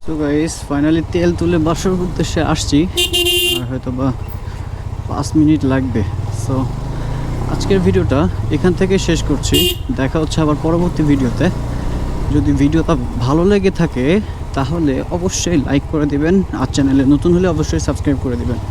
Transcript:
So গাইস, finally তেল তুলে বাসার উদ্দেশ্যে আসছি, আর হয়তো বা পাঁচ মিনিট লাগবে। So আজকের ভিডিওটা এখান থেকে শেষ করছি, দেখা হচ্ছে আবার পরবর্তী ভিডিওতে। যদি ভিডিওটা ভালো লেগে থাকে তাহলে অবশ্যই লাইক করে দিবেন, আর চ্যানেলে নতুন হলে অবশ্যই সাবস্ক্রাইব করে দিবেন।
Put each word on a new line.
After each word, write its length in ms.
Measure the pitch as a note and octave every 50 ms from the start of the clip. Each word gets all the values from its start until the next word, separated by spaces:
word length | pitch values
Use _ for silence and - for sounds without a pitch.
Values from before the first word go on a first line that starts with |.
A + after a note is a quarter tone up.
| -
So 60 | - D#3+ D3+
গাইস, 320 | D3+ C#3+ D3 D3+ D#3 E3 D#3+ - - -
finally 340 | C#3+ C#3+ C#3+ D3+ D#3+ E3 D#3 - -
তেল 160 | F3+ E3+ F3 E3+ -
তুলে 180 | E3+ E3+ F3 E3+ D#3 D#3
বাসার 260 | E3+ - - F#3+ F#3 F3+ F3+
উদ্দেশ্যে 360 | F3+ - - E3+ - - E3+ D#3 C3+ D#3+
আসছি, 260 | - - - - C#3+ E3 F#3 - F4 F4+ F#4 F4+ F4 F4 F4 F4 F4 F4+ F4 F4 E4+
আর 60 | - -
হয়তো 180 | C3 C4 - B2+ B2 B3+
বা 80 | C3 C3+ B2 - - - - - - - - - - - - - - - - - - -
পাঁচ 180 | - - C#3 - - D#3+
মিনিট 220 | D3+ D3 D#3 D3 B2+ C3+
লাগবে। 300 | C3 C3+ C3 C3 A#2 A2+ G2+ - - - - - - - -
So 120 | - C3+ C3 C3 B2 - - - - - - - - - - - - - - - - -
আজকের 260 | - - - G3 G3 F3
ভিডিওটা 340 | F#3+ F#3+ F#3 F3 - - C#3 D#3+ F#3 - - - - D#3
এখান 180 | D3 - F#3 F3 -
থেকে 160 | F#3+ F#3 F#3+ F#3+ - -
শেষ 120 | E3+ D3 - -
করছি, 280 | D3+ C#3 - - - - F4+ F4 F4 - - - B2+ A#2+
দেখা 160 | C3+ C3 - E3
হচ্ছে 160 | D#3+ D3 - - D#3+
আবার 120 | D3+ D3+ C#3 -
পরবর্তী 360 | D#3+ E3 E3+ F3 F3+ - - D#3 D3
ভিডিওতে। 340 | C#3+ C3+ C3+ A#2+ A#2 - C#3+ F3+ - - - - - - - - - - - - - - - - -
যদি 160 | - C#3 C#3+ C#3+ F2+
ভিডিওটা 320 | C#3 C#3+ D3+ E3 D#3 - E3+ C#3 A#2+ A2+ - - A#2
ভালো 180 | B2+ C#3 D#3+ E3+ F#3+
লেগে 200 | G3+ G3+ F#3+ G3 F#3 -
থাকে 240 | E3+ D#3+ - B3 B3 C4+ E3 A3 G#3 - - - - - - C#3
তাহলে 360 | - C3 D#3 F3 E3 D3 C3 C3+ - - -
অবশ্যই 420 | F3+ E3+ F#3+ - - - F3 F3 D#3 B2+ -
লাইক 160 | C3 C#3+ - -
করে 140 | - D#3 D3 D3 C#3
দিবেন, 220 | C#3 D3 D#3+ F#3 G3 F#3 - - -
আর 80 | - - -
চ্যানেলে 280 | - C#3 C#3 C4+ C4+ - C3 -
নতুন 180 | C#3+ - F3 F3
হলে 120 | F3 F#3 F#3 E3
অবশ্যই 260 | D3+ D#3 - - D#3+ - -
সাবস্ক্রাইব 300 | C#3+ - - D3+ C#3+ C3 -
করে 100 | C3 B2 A#2+
দিবেন। 180 | A#2+ A#2+ B2 A2+ G#2 -